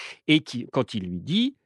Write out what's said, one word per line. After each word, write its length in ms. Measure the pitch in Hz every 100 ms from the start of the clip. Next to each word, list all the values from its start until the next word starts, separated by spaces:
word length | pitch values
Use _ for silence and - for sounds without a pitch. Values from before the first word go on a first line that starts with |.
| - - -
et 100 | 156
qui, 300 | 143 120 117
quand 240 | - 120
il 80 | 110
lui 160 | 92 90
dit, « 380 | 101 196 254 -